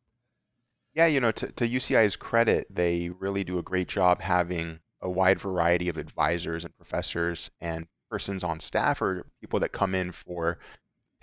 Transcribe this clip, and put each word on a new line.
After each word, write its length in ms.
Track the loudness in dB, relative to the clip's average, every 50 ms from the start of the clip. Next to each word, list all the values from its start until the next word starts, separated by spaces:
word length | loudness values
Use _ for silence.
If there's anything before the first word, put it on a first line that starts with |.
| _ _ _ _ _ _ _ _ _ _ _ _ _ _ _ _ _ _ 0
Yeah, 140 | 2 2 4
you 140 | 4 4
know, 100 | 2 2
to, 200 | 0 0 -4 -6 -2
to 120 | -2 -2
U 140 | 0 0 -2
C 160 | -2 2 4
I's 200 | 6 6 4 2
credit, 520 | -2 -8 0 2 2 4 4 4 2 2 -2
they 400 | -2 0 2 2 2 0 -2 -4
really 340 | -6 -4 -4 -2 -2 -2 -2
do 140 | -2 -2 -4
a 60 | -2
great 240 | -2 -2 -2 -2 0
job 340 | 0 4 4 4 4 4
having 580 | 2 0 0 0 2 0 -2 -4 -4 -6 -8 -12 _ _ _ -8
a 80 | -6 -4
wide 300 | 0 2 4 4 4 2
variety 500 | 0 -4 0 0 2 4 4 2 2 0
of 80 | -2 -4
advisors 680 | -6 -8 -2 0 0 0 0 0 -2 -4 -4 -4 -6
and 120 | -10 _ _
professors 720 | -12 -6 -4 -4 -4 -2 -2 -2 -2 -2 -2 -4 -8 -14 _ -8
and 280 | -6 -6 -4 -4 -6 -10 _ _ _ -8
persons 320 | -6 -6 -4 -4 -4 -4 -2
on 160 | -4 -4 -2
staff 420 | -4 -2 -2 0 0 0 0 0
or 240 | 0 -2 -2 -2 -6 -12 _ _
people 180 | -10 -2 -2 0
that 100 | 0 0
come 240 | 0 -2 -2 0 0
in 160 | -2 -2 -4
for 480 | -6 -12 -10 -10 -6 -2 -2 -2 -2 -2 -10 -20 -20 -20 _ _ _ _ _ _ _ 0